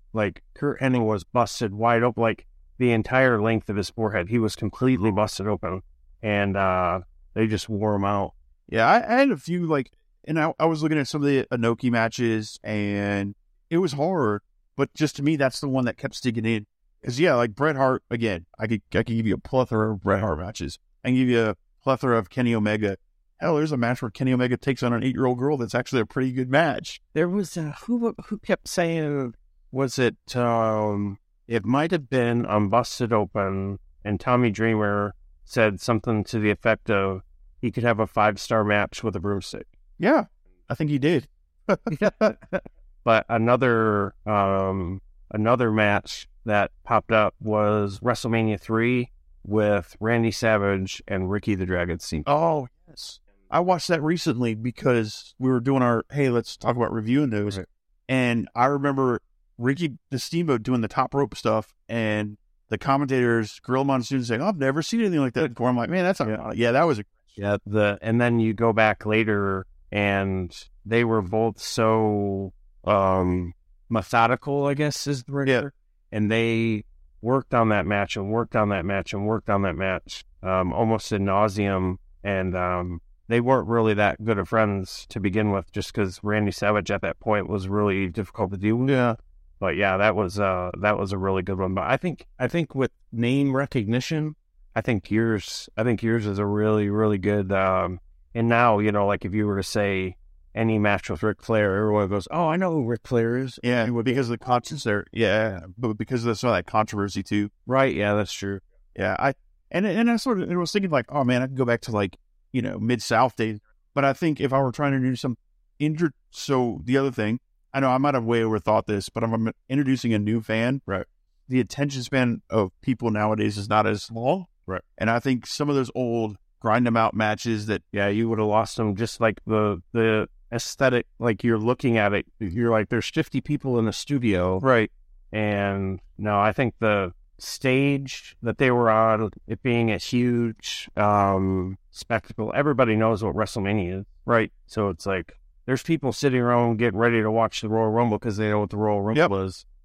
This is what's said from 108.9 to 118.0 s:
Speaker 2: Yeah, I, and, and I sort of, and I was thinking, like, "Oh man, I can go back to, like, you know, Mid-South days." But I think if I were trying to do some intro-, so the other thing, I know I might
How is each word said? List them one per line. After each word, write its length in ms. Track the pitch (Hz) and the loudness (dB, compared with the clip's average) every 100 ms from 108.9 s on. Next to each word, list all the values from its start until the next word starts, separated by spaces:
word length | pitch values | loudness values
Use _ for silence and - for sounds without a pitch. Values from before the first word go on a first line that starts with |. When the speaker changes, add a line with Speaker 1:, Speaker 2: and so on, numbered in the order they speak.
| - | -6
Speaker 2:
Yeah, 200 | 95 98 | -4 0
I, 140 | 139 - _ _ _ | -2 -4 _ _ _
and, 140 | 170 208 | -2 0
and 220 | 185 233 | 2 2
I 40 | 233 | 0
sort 200 | - 185 | -2 -2
of, 40 | |
and 100 | 156 | -2
I 40 | 175 | -2
was 140 | 170 | -2
thinking, 200 | 208 196 | -2 0
like, 160 | 143 - | 0 0
"Oh 140 | 143 | 0
man, 180 | 123 123 | 2 2
I 60 | 131 | 0
can 80 | 131 | -2
go 100 | 120 | 0
back 160 | 117 | 0
to, 100 | - | 0
like, 260 | 107 98 - _ _ _ | 0 -2 -4 _ _ _
you 100 | 127 | -4
know, 160 | 104 95 | -4 -4
Mid-South 580 | 110 123 - 113 127 - | -2 -2 2 2 2 2
days." 240 | 113 104 - _ _ 143 | -4 -4 -14 _ _ 0
But 100 | 139 | 0
I 80 | |
think 260 | 131 165 143 | 2 -2 0
if 140 | 135 | 0
I 80 | 135 | 0
were 100 | 135 | 0
trying 200 | 117 143 | 0 -2
to 60 | 135 | 0
do 160 | 127 123 | 0 -2
some 220 | 135 117 _ _ _ - | -4 -6 _ _ _ -4
intro-, 300 | 147 156 170 - _ | -2 0 -2 -2 _
so 520 | - - 135 120 101 | -12 0 0 0 -2
the 140 | 107 131 | 0 2
other 140 | 135 | 2
thing, 280 | 120 107 123 - _ _ | 0 -2 -2 -6 _ _
I 60 | 135 | 0
know 100 | 135 | 2
I 80 | |
might 160 | 127 | 2